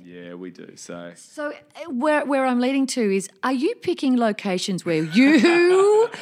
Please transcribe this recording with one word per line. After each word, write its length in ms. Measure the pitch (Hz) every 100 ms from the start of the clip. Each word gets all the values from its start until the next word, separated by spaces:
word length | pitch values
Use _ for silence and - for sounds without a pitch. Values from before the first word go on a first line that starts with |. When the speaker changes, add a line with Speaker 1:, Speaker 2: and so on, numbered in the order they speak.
Speaker 1:
Yeah, 300 | 87 87 87
we 160 | 87 90
do. 260 | 85 85 -
So, 360 | - 87 87
Speaker 2:
So, 340 | 87 - - 294
uh, 400 | - _ - 311
where, 360 | 247 302 302 240
where 180 | 277
I'm 160 | 262 247
leading 260 | 247 269 269
to 120 | -
is, 300 | 214 196 - -
are 100 | 247
you 220 | 262 330 494
picking 400 | - 339 269 247
locations 640 | 226 208 208 185 - 180
where 180 | 175 160
you 1080 | 160 175 269 320 339 349 349 370 403 427 466 -